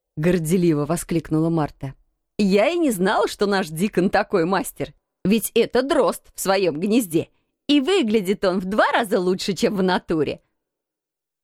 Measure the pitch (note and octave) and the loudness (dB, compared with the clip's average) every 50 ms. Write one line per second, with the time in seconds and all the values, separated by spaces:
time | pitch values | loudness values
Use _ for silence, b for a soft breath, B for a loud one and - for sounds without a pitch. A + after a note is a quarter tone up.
0 | _ _ - D#3 D3+ F3+ F3+ F3+ D#3+ D3+ F3+ F#3+ F3 E3+ D#3 D3 D3 C#3+ E3+ E3+ | _ _ -6 -2 0 2 2 0 0 0 0 2 2 2 2 2 0 -2 -4 -4
1 | - - F3 E3 D3 - D#3 D#3 D#3+ E3 E3+ E3 D3 C#3+ - - C#3+ C3+ C#3 _ | -4 -4 -4 -4 -2 0 0 0 0 2 0 0 -2 -4 -6 -10 -14 -14 -14 _
2 | _ _ _ _ _ _ _ - G#3 F#3+ F#3+ G3+ G#3+ D4 F4 F4 E4 C#4 A3 F3 | _ _ _ _ _ _ _ -2 0 2 4 4 4 2 2 2 0 0 0 0
3 | F#3 F#3+ A#3 E4+ A#4 - - - G#3 G3+ G3+ F#3+ F#3+ D#3 D#3+ D#3 F#3+ G#3+ - F#3+ | 0 0 0 0 -2 -2 -2 -2 -2 0 0 -2 -2 -4 -4 -4 -4 -2 0 0
4 | E3+ G3+ - G3 G#3 - - F#3+ D#3+ F3 G3 F#3 C#4 - - - - - - _ | 0 2 2 0 -2 0 0 -2 0 0 0 -2 -4 -6 -8 -10 -10 -12 -12 _
5 | _ _ _ _ - F#3 G#3+ A3 - - - A#3 G#3+ - - A#3+ C4 C#4 E4+ D4 | _ _ _ _ -2 0 0 0 0 0 0 0 0 0 0 -2 0 0 2 2
6 | G#3+ E3+ - - _ _ _ - - F3+ G3 G3 G3 E3 C#3 D3+ F3+ G#3 G#3+ C4 | 2 0 0 -4 _ _ _ -6 -2 0 0 0 0 -2 -2 -2 -2 0 0 0
7 | A3+ E3+ D3+ E3 C3 - _ _ _ _ _ _ _ - C#4+ D4 C4 D#4 G4 G4 | 0 0 -2 -4 -4 -4 _ _ _ _ _ _ _ 0 2 2 2 2 0 0
8 | C4+ G#3+ G#3 A3+ F#3 F3+ G#3 - - F#3 F3 G3+ F#3 F#3+ G3+ A#3 E4+ A4 C#5 D#4 | 0 2 0 0 0 0 -2 -2 0 -2 0 -2 -2 -2 0 2 2 2 2 0
9 | B3+ F#3 G3+ G3+ F3+ F3+ G3 F3+ - - F#3 - - A3 A3 F#3+ F#3 F#3 F3+ - | -2 0 0 0 0 0 -2 -2 -2 -4 -4 0 0 -2 0 0 0 0 0 -2
10 | - - F3+ D#3 C#3+ - - - _ _ _ _ _ _ _ _ _ _ _ _ | -2 -2 -2 -2 -2 -2 -4 -8 _ _ _ _ _ _ _ _ _ _ _ _
11 | _ _ _ _ _ _ _ _ | _ _ _ _ _ _ _ _